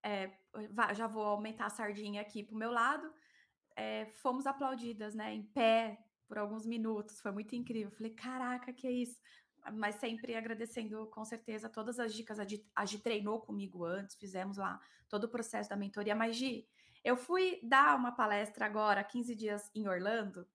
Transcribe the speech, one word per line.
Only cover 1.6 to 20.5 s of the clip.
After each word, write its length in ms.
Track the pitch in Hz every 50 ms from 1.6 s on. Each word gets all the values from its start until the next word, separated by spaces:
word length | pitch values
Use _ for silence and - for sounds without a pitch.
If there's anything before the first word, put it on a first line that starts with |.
| 202
a 40 | 208
sardinha 500 | - - 220 208 202 208 214 208 208 202
aqui 220 | 214 214 - 220 202
pro 120 | - 220
meu 140 | 220 220 233
lado. 400 | 240 233 226 254 294 302 - 311 - - _ _ _ - _ _ _ _ _ _ -
É, 300 | - 220 220 220 214 220
fomos 400 | 214 - - - 269 247 262 277
aplaudidas, 680 | 269 277 277 285 262 262 233 240 233 226 208 214 214 214
né, 200 | 220 214 220 214
em 80 | 220 208
pé, 540 | - _ 277 233 226 226 226 226 220 208 - - _ _ _ _ _
por 100 | 220 214
alguns 280 | 208 208 214 220 214
minutos. 540 | 226 233 226 220 226 220 208 214 214 - -
Foi 120 | - 214
muito 220 | 196 202 214 214 254
incrível. 340 | 240 240 - 233 220 208 202
Falei: 220 | - - 220 226 220
"Caraca, 580 | - - 254 254 254 254 247 247 247 247 254
que 140 | 247 - -
é 60 | 254
isso?" 260 | 247 247 247 240 240 - _ - - - _ _ _ _ - - 214
Mas 220 | 220 214 208 208
sempre 380 | 208 - 226 226 226 226 233 226
agradecendo, 720 | 226 220 226 226 214 233 233 - 247 220 214 214 220 220 220
com 160 | - 214 220
certeza, 440 | 220 233 226 - - 220 214 214 226
todas 300 | - 220 214 233 233 240
as 140 | 240 220 214
dicas. 240 | 220 226 - 214 208
A 40 | 202
Gi, 200 | 190 214 208 - _ _
a 100 | - 208
Gi 140 | 190 208 208
treinou 400 | - 240 226 208 202 208 220 226
comigo 440 | 226 - 208 202 202 190 180 180 170
antes, 320 | 165 180 196 202 196 -
fizemos 400 | - 208 196 185 185 190 196 196
lá 240 | 202 196 185 175 175 - - - - _ _
todo 160 | - 208 214
o 40 | 226
processo 420 | - 226 226 - - 214 208 208
da 60 | 202
mentoria. 380 | 202 202 196 - 208 202 208 208
Mas, 200 | 220 226 226 226
Gi, 300 | 233 262 269 233 214 - _ _ _ - - _ - _
eu 120 | - 254
fui 440 | 247 - - 349 370 381 370 349 -
dar 340 | - 233 269 269 285 294 285
uma 160 | 262 247 240
palestra 540 | 247 - 226 214 208 202 220 208 - - 220
agora, 380 | 208 208 214 214 208 202 202 202
quinze 300 | - - 240 233 240 233
dias, 340 | 208 220 214 208 208 208 - _
em 140 | 214 214 196
Orlando 580 | 185 180 185 202 226 233 208 196 - 185 185 _